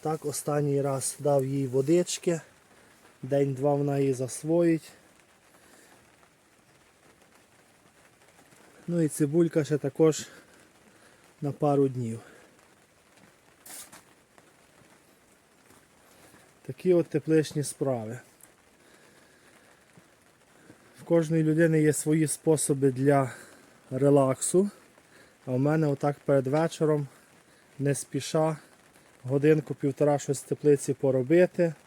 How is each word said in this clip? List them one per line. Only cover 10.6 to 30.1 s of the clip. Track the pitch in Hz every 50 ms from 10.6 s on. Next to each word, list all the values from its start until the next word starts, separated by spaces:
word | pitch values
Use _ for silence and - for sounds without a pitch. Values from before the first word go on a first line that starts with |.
| - _ _ _ _ _ _ _ _ - _ _ _ _ _ _
на | - 143 -
пару | - - 147 143 139 139 135
днів. | 127 127 123 113 113 113 - - - - - - _ _ _ _ _ _ _ _ _ _ _ _ _ _ - - _ _ _ _ _ _ _ - - - - - - - _ _ _ _ _ _ _ - _ _ _ _ _ _ _ _ _ _ - _ _ _ _ _ _ _ _ _ _ _ _ _ _ _ - - _ _ _ _ _ _ - _ - - - - - _ _ _ _
Такі | - 131 - - 180 180
от | 175 160
тепличні | - - 151 - - 156 160 147 - - 151 143
справи. | - - _ 147 135 131 117 110 107 117 123 - _ _ _ - - _ _ _ _ _ _ _ _ - - _ - _ _ _ _ _ _ _ - _ _ _ _ _ _ _ _ _ - _ _ _ _ _ _ _ _ _ _ _ - - - - _ _ - _ -
В | -
кожної | - 170 170 165 151 160 165 160
людини | 156 156 156 170 165 160 156 151
є | 151 143
свої | - - 156 156 160 156
способи | 147 - - - 160 160 139 - - 151 135 135 139 127
для | 127 135 143 143 139 135 123 - - - - - - - - _ _ _ -
релаксу, | 127 131 139 143 143 143 135 131 131 - - - - 180 196 202 - - - _ _ _ _ _ _ - - _ _ _ _
а | -
в | 127 127
мене | 135 147 151 160 160
отак | 147 139 - - 147 143 - -
перед | - 143 139 131
вечором | 131 135 151 165 165 - - 165 151 156 147 143 131 - - _ _ _ _ _ _ _ _ _ _ _ -
не | 135 139 139
спіша | - - - - 143 123 - - 160 156 160 160 143 - - - _ _ _ _ - _ _ _ _ -
годинку-півтора | 127 131 143 135 156 156 156 147 - 139 - - 143 131 - 147 147